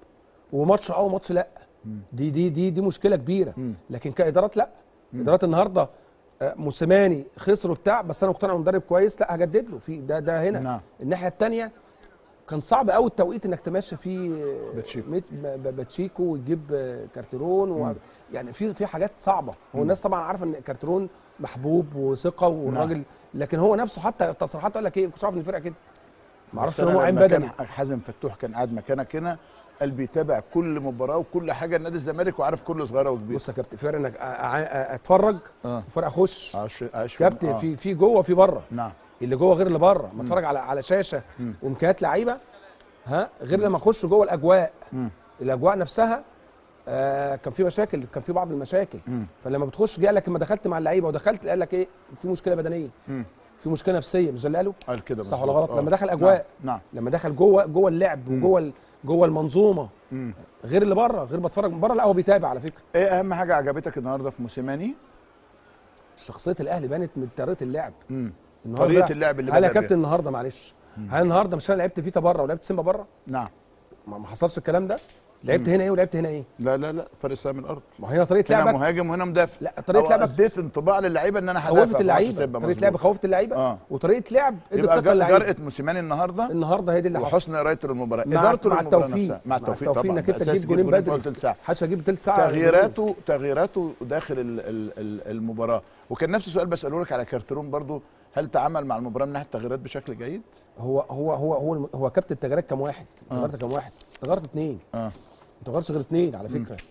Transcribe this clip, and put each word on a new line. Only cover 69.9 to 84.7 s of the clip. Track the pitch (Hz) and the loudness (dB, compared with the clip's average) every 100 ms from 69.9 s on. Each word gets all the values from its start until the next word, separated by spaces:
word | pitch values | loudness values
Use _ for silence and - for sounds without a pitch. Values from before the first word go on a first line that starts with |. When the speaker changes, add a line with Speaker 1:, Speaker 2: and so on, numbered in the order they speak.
| 175 | 2
Speaker 1:
النهارده، | 147 175 147 | 2 0 -2
معلش، | 127 131 - - _ _ 104 | -6 -8 -12 -18 _ _ -14
Speaker 2:
مم. | 101 | -4
Speaker 1:
هل | 147 | 0
النهارده | 175 180 202 165 | 4 4 2 0
مش | - | 0
انا | 190 | 0
لعبت | 180 180 | 0 -2
فيتا | 160 180 | -4 2
بره | 170 175 | 2 2
ولعبت | 139 165 | 0 -4
سيمبا | - 185 | -4 -2
بره؟ | 165 208 202 _ - | 0 -2 -6 _ -8
Speaker 2:
نعم. | 131 107 - _ _ _ - - | -6 -6 -12 _ _ _ -20 -16
Speaker 1:
ما، | 104 | -14
ما | 101 | -12
حصلش | 117 170 - | -2 -2 0
الكلام | - 175 190 | -2 0 0
ده؟ | 233 - - _ _ | -4 -8 -20 _ _
لعبت | 123 170 170 | 0 0 4
Speaker 2:
مم. | |
Speaker 1:
هنا | 190 | 2
ايه | 190 | 2
ولعبت | 185 180 165 | 2 2 0
هنا | 160 | -4
ايه؟ | 151 131 - | -6 -10 -4
Speaker 2:
لا، | 123 135 | 0 0
لا، | 151 | -2
لا، | 160 - - | -6 -10 -8
فرق | 135 | -8
سما | 135 139 | -6 -6
من | 135 | -8
الارض. | 127 151 - - | -10 -12 -16 -14
Speaker 1:
ما | 98 | -2
هنا | 156 | 0
طريقه | 170 196 - | 4 4 4
Speaker 2:
هنا | 214 | 4
Speaker 1:
لعبك، | 226 135 | 4 4
Speaker 2:
مهاجم | 151 170 175 | 2 0 -2
وهنا | 175 | -2
مدافع. | 180 170 170 - | 0 2 2 0
Speaker 1:
لا، | - - - | -10 -6 2
طريقه | 196 | 4
Speaker 2:
أو | - | 6
Speaker 1:
لعبك | 226 214 | 4 4
Speaker 2:
اديت | 139 214 190 | 4 4 2
انطباع | 160 - 160 196 | -4 0 2 2
للعيبه | 190 160 180 202 | 2 0 0 0
ان | 180 | -2
انا | 180 | -2
هدافع | 160 | 2
Speaker 1:
خوفت | 170 233 | 4 6
Speaker 2:
في | |
ماتش | 214 | 4
Speaker 1:
اللعيبه، | 185 170 226 | 4 4 2
Speaker 2:
سيمبا، | 196 139 120 | 0 -2 -2
Speaker 1:
طريقه | 160 | -2
Speaker 2:
مظبوط. | 180 | 2
Speaker 1:
لعبك | 196 170 | 4 6
خوفت | 180 196 | 4 4
اللعيبه، | 190 185 220 151 | 2 2 2 0
Speaker 2:
آه. | 131 104 - | 0 -2 -6
Speaker 1:
وطريقه | 143 170 233 - | -2 2 2 4
لعب | 254 277 190 - | 2 2 0 -4